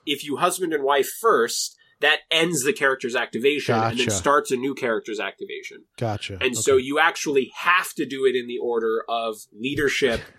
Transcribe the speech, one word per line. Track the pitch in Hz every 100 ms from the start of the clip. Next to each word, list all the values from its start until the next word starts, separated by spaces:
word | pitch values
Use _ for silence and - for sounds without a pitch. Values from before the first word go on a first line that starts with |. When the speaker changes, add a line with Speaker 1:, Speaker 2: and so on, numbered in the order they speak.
| 151
Speaker 1:
if | 139
you | 147 -
husband | 175 180 175
and | 151 135
wife | 143 127
first, | - 226 143 117 - - - _ -
that | 143 151 -
ends | 160 170 156 139
the |
character's | 147 139 131 120 123
activation | 113 110 139 147 -
and | 113 113 120
then | 120
Speaker 2:
Gotcha. | 95
Speaker 1:
starts | 143 143 143
a | 127
new | 135 131
character's | 123 107 117 104
activation. | 98 - 98 - - - _ -
Speaker 2:
Gotcha. | 117 104 - 95
Speaker 1:
And | 127 113
so | 143
Speaker 2:
Okay. | 131
Speaker 1:
you | 131 151
actually | 165 - 160 139 127 -
have | 170 180 175
to | - 131
do | 135 131
it | 123
in | 120
the | 123
order | 123 117 113 113 -
of | 117 113 107 -
leadership, | 104 131 143 139 - 127 113 -